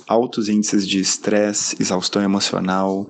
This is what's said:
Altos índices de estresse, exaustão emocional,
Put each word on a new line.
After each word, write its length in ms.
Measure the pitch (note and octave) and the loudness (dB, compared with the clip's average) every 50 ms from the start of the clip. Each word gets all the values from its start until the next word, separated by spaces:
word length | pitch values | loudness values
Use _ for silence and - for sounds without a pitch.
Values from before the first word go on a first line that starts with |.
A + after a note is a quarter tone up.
| - - | -4 0
Altos 420 | G#2+ A2+ B2 B2+ - B2 G#2+ G#2+ | 2 2 2 0 -2 -2 0 2
índices 380 | G#2+ G#2+ G#2 - - G#2 F#2+ F#2 | 2 2 2 2 0 0 0 0
de 120 | G2+ F#2+ | 0 0
estresse, 760 | F#2 - - - - G#2 G#2 G#2 G#2 G#2 G#2 - - - - - | 0 0 -2 -2 -2 0 2 2 2 2 0 -2 -4 -4 -4 -4
exaustão 440 | - F#2+ F#2+ F#2 F#2 - - G#2 G2+ | -2 -2 0 -2 -2 -2 0 0 2
emocional, 840 | G2 G2 G2+ - - - F#2+ F#2 F#2 F#2 F#2+ F#2+ G2 F#2+ F#2+ G2+ - | 2 2 0 0 -2 -2 -2 -2 0 0 0 0 0 -2 -4 -6 -8